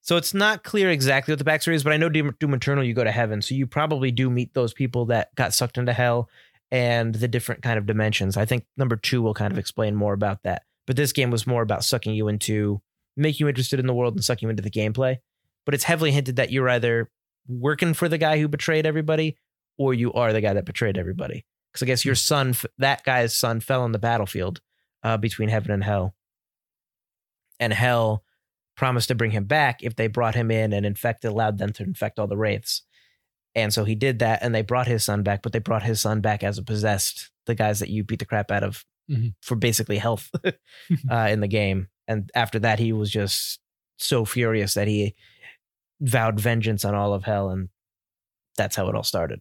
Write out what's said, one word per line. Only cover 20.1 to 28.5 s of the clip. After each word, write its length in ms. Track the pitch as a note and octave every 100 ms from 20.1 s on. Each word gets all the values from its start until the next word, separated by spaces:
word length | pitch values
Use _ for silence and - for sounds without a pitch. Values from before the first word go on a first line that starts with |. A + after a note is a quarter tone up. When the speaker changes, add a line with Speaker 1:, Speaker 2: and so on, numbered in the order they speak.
Speaker 1:
are 200 | - A#2+
the 80 | A2
guy 120 | G#2
that 100 | G2+
betrayed 320 | F#2 - A2 F#2+
everybody. 480 | F2 - - - - _ _
'Cause 80 | -
I 40 | B2+
guess 180 | B2
your 100 | C#3
son, 360 | B2+ - D3+ C3
f-, 160 | A#2+ - -
that 240 | C3+ C#3
guy's 320 | - B2+ A#2
son 240 | - A#2+ A2+
fell 240 | - C3
on 80 | A#2+
the 80 | A2
battlefield, 640 | A#2 A#2 G2 G2+ F2+ F2+ _ _ _ _
uh, 120 | A2+ A2+
between 320 | A2 - G#2+
heaven 240 | A2 F2+
and 100 | G2+
hell. 320 | G2 G2+ F#2 - _ _ _ _ _ _ _ _ _ _ _ _ _ _
And 120 | A#2
hell 520 | G2 B2 A#2+ A2+ G#2+ _ _ _